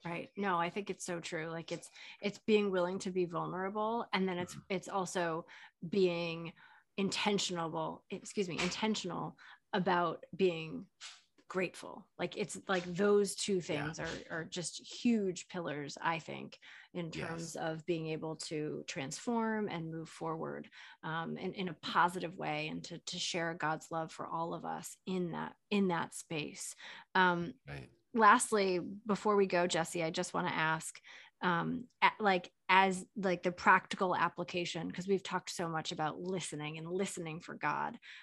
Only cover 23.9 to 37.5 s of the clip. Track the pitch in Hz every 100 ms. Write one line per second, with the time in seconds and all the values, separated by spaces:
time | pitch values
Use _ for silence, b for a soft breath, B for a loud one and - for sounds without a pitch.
23.9 | 165 160 - 147 165 170 170 165 160 170
24.9 | - - 185 175 156 156 - - 202 190
25.9 | 165 165 - - 160 - - - - B
26.9 | B B 190 180 175 170 - 139 139 131
27.9 | _ _ 233 208 240 - 214 190 180 180
28.9 | 202 220 196 214 202 196 175 175 160 175
29.9 | 175 160 175 175 170 175 170 160 160 -
30.9 | - B B B - 180 170 165 170 -
31.9 | - 180 - 208 185 - _ - 185 190
32.9 | 185 - - 190 175 180 180 214 185 -
33.9 | - 185 170 170 - 175 180 170 170 175
34.9 | 185 185 190 - 185 - - 170 160 156
35.9 | 160 151 - 180 190 - 151 151 160 165
36.9 | 185 190 - 165 156 -